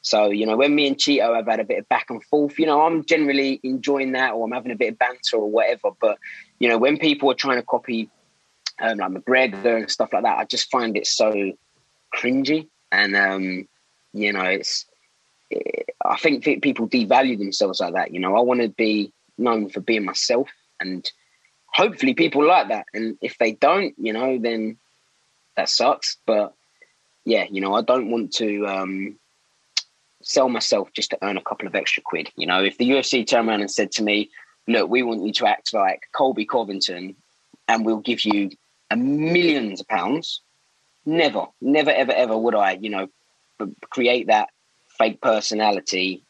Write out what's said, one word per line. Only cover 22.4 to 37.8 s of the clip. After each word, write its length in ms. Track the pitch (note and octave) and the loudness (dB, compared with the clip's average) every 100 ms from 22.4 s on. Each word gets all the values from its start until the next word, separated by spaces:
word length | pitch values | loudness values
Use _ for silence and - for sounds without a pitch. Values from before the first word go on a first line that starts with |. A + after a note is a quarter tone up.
| D3+ | 4
like 220 | F3+ - | 4 4
that. 160 | G#2+ - | -4 -6
And 240 | G#2 A2+ - | -8 -8 -6
if 160 | A#2+ - | -10 -2
they 140 | A2+ | -2
don't, 420 | - C#3+ F#3 F3+ - | 2 2 2 0 -4
you 140 | A2 | -4
know, 260 | A2 B2+ C3 | -2 -2 0
then 380 | A2+ A2+ A2 A2+ _ _ _ _ _ _ _ - | -2 -2 -4 -8 _ _ _ _ _ _ _ -6
that 140 | F2+ | -2
sucks. 480 | - B2 - - - - | 2 2 2 -4 -6 0
But 260 | G#2 G2+ _ _ _ _ _ _ _ | 0 0 _ _ _ _ _ _ _
yeah, 220 | - A2 G2+ | 0 0 0
you 120 | G2+ | -4
know, 100 | F#2+ | 0
I 80 | G#2 | 0
don't 300 | A#2 B2+ A2 | 2 0 2
want 240 | A#2 G2 | -4 -4
to, 320 | - A2 G#2 G2+ | -4 -2 -2 -2
um, 520 | G2 F#2+ F#2+ G2+ - _ _ _ _ _ - - _ _ _ - | -4 -4 -6 -8 -12 _ _ _ _ _ -8 -8 _ _ _ -2
sell 220 | - C3 | 2 2
myself 420 | A#2 - G#2+ F#2+ | 0 0 0 -2
just 160 | - - | -6 -6
to 80 | - | -4
earn 160 | G2 F#2+ | -4 -4
a 60 | |
couple 260 | - - G2 | -6 -8 -6
of 60 | |
extra 280 | G2+ - - | -4 -2 -4
quid. 280 | - D#2+ D2+ | -4 -8 -8
You 120 | - D#2+ | -8 -2
know, 180 | F2+ | 0
if 140 | G2 - | 0 0
the 80 | B2 | 2
U 100 | C3+ | 2
F 80 | |
C 220 | B2+ C3 A2 | 2 -2 2
turned 200 | B2+ A2+ | 2 2
around 140 | G#2+ | 0
and 100 | G2+ | -2
said 220 | - G2 | -2 -2
to 100 | - | 0
me, 280 | G#2+ G#2 G#2 - - _ - | 0 0 -2 -10 -20 _ -2
"Look, 220 | A#2 F2 | 0 2
we 140 | A#2+ | 0
want 200 | A#2+ A2+ | 0 -2
you 120 | G2 | -2
to 120 | G2+ A2 | 0 0
act 280 | G#2 - | 0 -2
like 340 | A2 F#2+ F#2 - | 0 0 -2 -8
Colby 340 | - C3+ A2 G#2+ | 0 0 0 -2
Covington 680 | B2+ G#2+ G2 - F2+ F#2 F#2+ _ _ _ _ - | -2 -2 -4 -4 -4 -10 -14 _ _ _ _ -2
and 160 | A2+ | 0